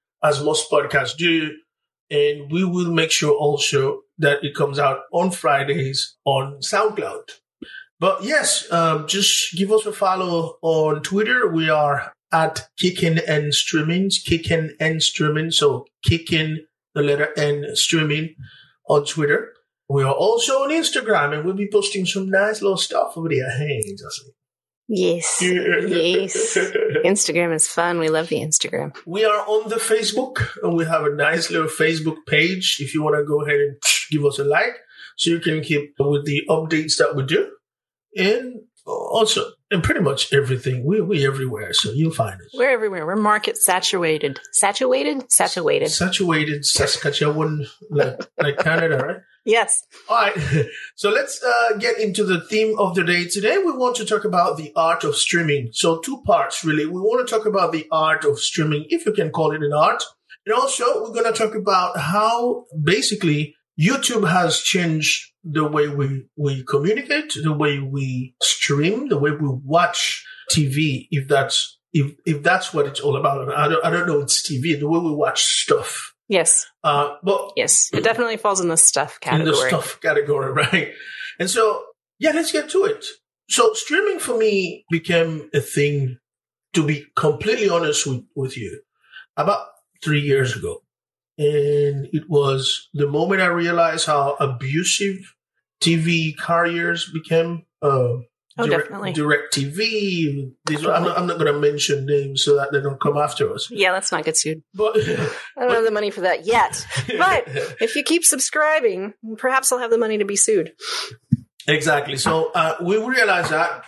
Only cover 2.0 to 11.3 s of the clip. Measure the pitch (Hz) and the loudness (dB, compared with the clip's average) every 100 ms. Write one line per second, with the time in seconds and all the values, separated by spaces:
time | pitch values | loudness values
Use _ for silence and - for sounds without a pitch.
2 | - 147 147 147 143 165 185 180 175 165 | -4 0 0 0 -4 -2 0 0 0 2
3 | 160 - 151 147 147 147 - 139 135 - | 2 2 2 2 2 0 0 0 0 -2
4 | - - 147 143 147 - 143 139 143 131 | -10 -2 0 0 -2 -2 -2 0 0 -2
5 | - 165 185 - 160 139 139 147 135 135 | -4 -2 -2 0 0 0 0 -2 -2 -4
6 | - _ - 143 139 139 - 202 214 208 | -6 _ -2 -2 -2 -8 -4 0 0 -2
7 | 170 - - - _ - - - - - | -8 -8 -16 -20 _ -20 -20 -20 -20 -2
8 | 180 190 202 302 - - - 170 165 156 | 0 0 0 0 2 -2 0 0 2 0
9 | 151 196 190 - - 170 196 220 208 - | -2 0 2 2 -2 -2 2 2 2 -2
10 | 190 185 180 170 160 - 165 160 151 151 | 0 0 0 -2 -4 -4 0 2 2 0
11 | 151 196 220 | -2 0 2